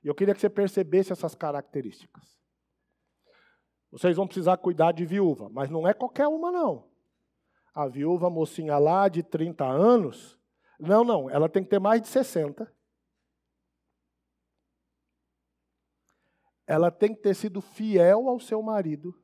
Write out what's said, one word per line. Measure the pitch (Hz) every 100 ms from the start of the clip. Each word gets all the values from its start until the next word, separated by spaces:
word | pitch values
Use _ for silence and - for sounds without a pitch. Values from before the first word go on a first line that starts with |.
E | 143
eu |
queria | 143 196
que | 196
você | 208
percebesse | 202 196 202 165 180 190
essas | 180 170
características. | - 156 143 139 143 120 - - - _ _ _ _ _ _ _ _ _ _ _ _ _ _ _ _ _
Vocês | - 180
vão | 175 190
precisar | 190 170 185
cuidar | 185 160 165
de | 165 170
viúva, | 196 185 135 98
mas | 120 139
não | 160 170
é |
qualquer | 214 247 254 294
uma, | 320 339
não. | 359 285 139 _ _ _ _ _ _ _ _ _
A | 151 143
viúva | 131 151 175 175
mocinha | 165 156 - 156 147
lá | 147 185 196
de | 165
trinta | 160 156 165 160
anos, | 135 135 208 247 151 - - _ _ _ _ _
não, | 156 214
não, | 240 196 131
ela | 143 160
tem | 190
que | 190
ter | 202
mais | 196 226
de | 220
sessenta. | 262 262 175 147 143 - _ _ _ _ _ _ _ _ _ _ _ _ _ _ _ _ _ _ _ _ _ _ _ _ _ _ _ _ _ _ _ _ _ _ _ _ _ _ _ -
Ela | 156 170
tem | 170 208
que | 214
ter | 202
sido | 196 214 190
fiel | - - 220 190 175 208 262
ao | 247
seu | - 220
marido. | 220 214 165 147 175 -